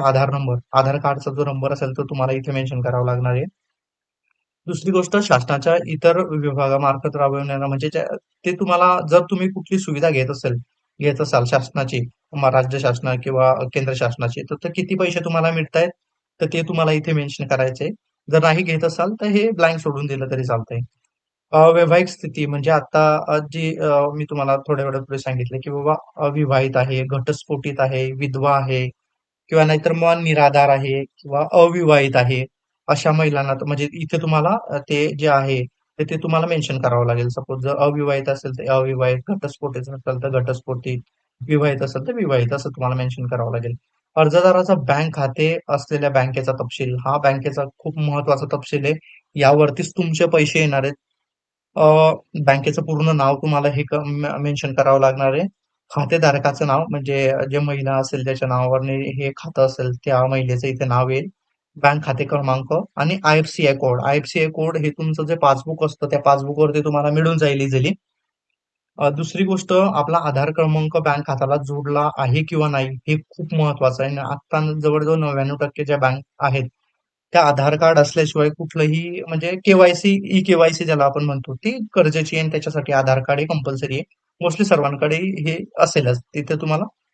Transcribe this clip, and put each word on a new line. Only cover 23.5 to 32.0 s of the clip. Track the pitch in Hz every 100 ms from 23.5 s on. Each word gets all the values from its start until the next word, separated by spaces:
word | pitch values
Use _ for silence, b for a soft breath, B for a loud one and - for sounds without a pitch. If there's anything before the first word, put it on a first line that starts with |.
जी, | 160 160 160
अ, | 156 143 147 147
मी | 147
तुम्हाला | 147 139 139
थोड्या | 147 143 139
वेळापूर्वी | 135 131 135
सांगितलं | 135 127 120 131
की | 143
बाबा | 143 143 151 - - 147
अविवाहित | 147 139 135 135 131
आहे, | 127 131 131
घटस्फोटित | 135 127 151 - 143 143 139
आहे, | 135 131 131
विधवा | 131 143 131 143 139
आहे | 131 131 127 - _ _ _ _ -
किंवा | 160 156
नाहीतर | 156 165
मग | 165 165 170
निराधार | 160 151 143 143 139
आहे | 139 139 135
किंवा | 135 _ 143 143 151
अविवाहित | 180 170 175 156 147